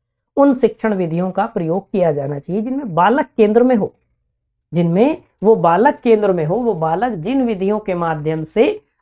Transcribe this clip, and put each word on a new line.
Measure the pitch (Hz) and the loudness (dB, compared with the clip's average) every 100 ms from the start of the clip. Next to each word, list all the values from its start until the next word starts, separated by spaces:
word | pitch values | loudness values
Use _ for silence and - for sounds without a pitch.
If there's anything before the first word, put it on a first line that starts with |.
| _ _ _ - | _ _ _ 2
उन | 285 | 2
शिक्षण | 254 214 - 220 | 4 0 0 -4
विधियों | 190 170 165 185 | -2 -2 -2 -4
का | 185 226 | -2 -4
प्रयोग | 202 160 185 - | -4 -2 -4 -4
किया | 196 170 | -2 0
जाना | 143 139 143 | 0 -4 -8
चाहिए | - 196 | -6 -6
जिनमें | 233 269 247 | -4 -6 -4
बालक | 160 190 269 - - | 0 2 2 -2 0
केंद्र | 214 220 | 2 4
में | 254 240 | 4 2
हो, | 185 - _ _ _ _ _ _ _ | -2 -8 _ _ _ _ _ _ _
जिनमें | 160 165 175 269 - - _ | -2 0 2 0 0 -10 _
वो | 196 208 | 0 2
बालक | 170 175 269 294 | 2 4 2 0
केंद्र | 240 220 208 | 2 2 2
में | 175 | 0
हो, | 151 208 | 0 -2
वो | 240 | -2
बालक | 175 160 175 247 | -2 -2 -2 -4
जिन | 196 175 269 | -4 -4 -2
विधियों | 240 190 190 208 | -2 -2 -2 -2
के | 208 | -4
माध्यम | 175 165 156 151 160 | -4 -4 -4 -4 -6
से | 156 214 285 427 _ _ | -4 0 0 -2 _ _